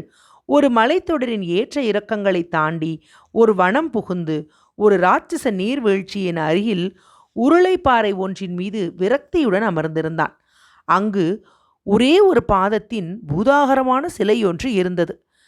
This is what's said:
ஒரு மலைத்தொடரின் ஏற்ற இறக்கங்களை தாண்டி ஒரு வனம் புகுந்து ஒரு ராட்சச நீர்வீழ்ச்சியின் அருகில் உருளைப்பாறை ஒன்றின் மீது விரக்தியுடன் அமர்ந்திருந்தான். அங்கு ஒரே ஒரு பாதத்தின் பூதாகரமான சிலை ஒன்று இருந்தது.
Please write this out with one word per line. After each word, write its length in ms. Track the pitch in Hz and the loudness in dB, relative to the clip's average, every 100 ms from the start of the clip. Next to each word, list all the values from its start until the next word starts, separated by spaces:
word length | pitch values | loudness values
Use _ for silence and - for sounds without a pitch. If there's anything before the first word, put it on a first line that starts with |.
| 156 _ _ _ - | -4 _ _ _ 0
ஒரு 200 | 285 285 | 2 4
மலைத்தொடரின் 720 | 233 233 359 - 311 247 220 175 | 2 2 0 -2 -4 -2 -4 -2
ஏற்ற 320 | 175 254 285 | -2 -2 -4
இறக்கங்களை 580 | 233 208 202 214 196 180 170 | -2 -2 -4 -2 0 -2 -2
தாண்டி 460 | 160 156 165 160 156 _ _ _ | -2 -2 -2 -6 -8 _ _ _
ஒரு 180 | 220 226 | 2 2
வனம் 360 | 190 180 247 320 | 4 2 2 -2
புகுந்து 460 | 220 - 180 156 156 151 _ _ - | -6 -6 -6 -4 -6 -8 _ _ 0
ஒரு 180 | 208 190 | 2 4
ராட்சச 520 | 180 269 - 330 262 | 4 2 -2 -6 -4
நீர்வீழ்ச்சியின் 880 | 190 202 285 226 196 180 202 185 170 | -2 -4 -2 0 -2 -4 -6 -4 -2
அருகில் 480 | 156 170 220 185 185 - _ _ _ - | 0 0 0 -2 -4 -8 _ _ _ -2
உருளைப்பாறை 720 | 247 339 370 359 294 233 214 190 | 2 4 4 2 2 2 2 -2
ஒன்றின் 380 | 190 185 190 | -6 -8 -8
மீது 260 | 180 190 214 170 - | -6 -6 -6 -6 -4
விரக்தியுடன் 680 | 185 277 - 349 262 185 220 | -2 -2 -2 -2 0 0 0
அமர்ந்திருந்தான். 680 | 165 160 160 160 160 151 - _ _ _ _ - | -2 -2 -4 -4 -4 -4 -6 _ _ _ _ -2
அங்கு 380 | 175 214 196 165 214 _ _ _ _ - | 0 0 0 -2 -2 _ _ _ _ 0
ஒரே 280 | 202 254 359 | 2 4 6
ஒரு 220 | 392 285 | 6 4
பாதத்தின் 640 | - 196 196 214 214 233 165 208 165 | 2 0 0 -2 -4 -8 -8 -10 -6
பூதாகரமான 800 | 147 220 285 269 269 262 254 330 | -2 2 2 4 2 0 -2 -4
சிலை 300 | - 202 226 | -4 0 0
ஒன்று 260 | 196 170 262 | 0 -2 -2
இருந்தது. 420 | 202 180 175 170 - _ _ | -2 -2 -2 -4 -4 _ _